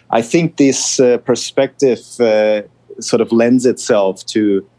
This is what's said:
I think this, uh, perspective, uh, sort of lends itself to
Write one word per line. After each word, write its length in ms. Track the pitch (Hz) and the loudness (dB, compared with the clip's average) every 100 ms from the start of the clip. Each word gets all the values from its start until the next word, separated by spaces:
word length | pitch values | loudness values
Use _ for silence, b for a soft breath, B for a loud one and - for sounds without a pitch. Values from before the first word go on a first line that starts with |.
| - | -4
I 120 | 113 | -2
think 340 | 117 - 160 - | 0 0 0 2
this, 420 | 139 131 - - | 2 2 -2 2
uh, 180 | 123 120 | 2 2
perspective, 840 | - 120 - - 135 - 135 113 - - | 0 -4 -4 -4 -4 0 -2 -2 -6 -2
uh, 420 | 117 107 107 107 101 _ - - | 0 2 2 -2 -6 _ -20 -14
sort 220 | - 113 | -2 -2
of 100 | 110 | 0
lends 320 | 117 117 127 | 2 2 2
itself 640 | 123 - - 110 95 95 - | 2 0 0 0 0 -4 -6
to 420 | 113 104 98 - | -2 0 -2 -6